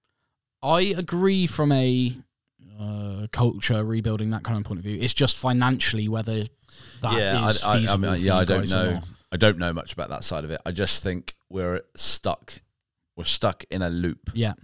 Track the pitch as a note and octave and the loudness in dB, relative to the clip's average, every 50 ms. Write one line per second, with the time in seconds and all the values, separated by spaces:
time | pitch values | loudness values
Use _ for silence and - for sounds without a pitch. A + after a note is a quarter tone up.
0 | _ _ _ _ _ _ _ _ _ _ _ _ C3+ C#3+ D#3+ F3 F#3+ G3+ F3+ F3+ | _ _ _ _ _ _ _ _ _ _ _ _ 0 2 4 4 4 2 0 -2
1 | F3 - F3 F3 F#3+ G3 G3 F#3+ F3+ D#3+ - - D3+ D3 C#3 C3 C3 B2+ B2+ B2+ | -4 -4 0 2 4 4 4 4 2 0 2 2 2 4 4 4 4 4 2 2
2 | B2+ A#2+ A#2+ - - _ _ _ _ _ _ _ - G2 G#2 G#2 G#2 G#2 G#2 G#2 | 2 0 -2 -6 -14 _ _ _ _ _ _ _ -20 -20 -12 -10 -8 -6 -6 -6
3 | G#2 G2+ G2 G2 G#2+ G#2+ - - B2 A#2 - G2+ - - A#2 G#2+ G#2+ A2 A2+ A2+ | -6 -6 -6 -8 -8 -6 0 2 2 2 2 0 0 0 0 0 0 0 -2 0
4 | G#2+ A2+ G#2+ G#2 G#2+ A2 A2 G#2+ - A2+ A2+ G#2 G2 - G#2 E2 F#2 G#2 G#2 E2 | 0 0 -2 0 0 -2 -2 -2 -2 -4 -4 -4 -4 -4 -6 -6 -6 -6 -4 -2
5 | A#2 A2 - - C3+ A#2+ - - - B2+ B2 B2 B2 B2+ C3 B2+ - - A2+ A2 | -2 0 2 2 2 2 2 0 0 0 2 2 2 2 2 0 -4 -6 -6 -4
6 | G#2+ G#2+ A2 A2+ G#2+ A2 A2 A2 G#2+ A2 - _ _ _ - - - - - - | -2 -2 -2 -4 -4 -4 -4 -4 -6 -6 -10 _ _ _ -20 -20 -20 -20 -12 -6
7 | - A2+ A2+ A2+ G2+ G2 G2 F#2+ - G#2+ G#2 - - G#2+ G#2+ A2 A2+ G2 G2+ G2 | -2 0 0 2 2 2 2 2 2 2 2 2 2 4 4 4 4 4 2 2
8 | G2 E2+ F#2 F2 F#2 F#2+ F#2 F#2 F#2 E2+ F#2 F#2+ G2+ F#2+ F#2+ F#2 F#2 F2+ F2 F2 | 2 2 0 2 2 4 4 4 4 4 2 2 2 2 2 2 2 0 0 -2
9 | E2+ - - - _ _ F#2 E2 A2+ G#2+ F#2 E2 F2+ F2 E2 E2 - - - E2 | -6 -10 -16 -20 _ _ 0 4 4 4 4 2 -2 -2 -2 -4 -6 -8 -8 -8
10 | C2+ G1+ D2 - - - E2+ D2+ D2+ D2+ D#2 - - E2+ F2 F#2 G2 - - - | -8 -8 -8 -6 -6 -4 -4 -4 -6 -6 -8 -8 -8 -6 -4 -2 0 0 0 0
11 | - G2 F2 F2 - - - _ _ _ F#2 F#2+ F2+ F2 F2+ - - _ _ - | 0 -4 -6 -6 -8 -10 -14 _ _ _ -6 -4 -2 -2 -2 -4 -6 _ _ -2
12 | - - - - - G2 - - _ - - - - _ _ _ _ _ _ _ | 0 0 0 0 -2 -4 -4 -4 _ -16 -20 -20 -20 _ _ _ _ _ _ _
13 | _ _ _ E2+ E2+ - - - - G#2 - - - - E2+ F#2+ F2+ E2+ E2+ F2 | _ _ _ -6 -2 -2 0 0 0 -2 -2 -4 -8 -8 -4 -4 -2 -2 -2 -2
14 | F2 E2+ - - _ - - A#2 A#2 G#2+ F#2+ - | -2 -2 -4 -6 _ -6 -2 -2 -2 -2 -4 -8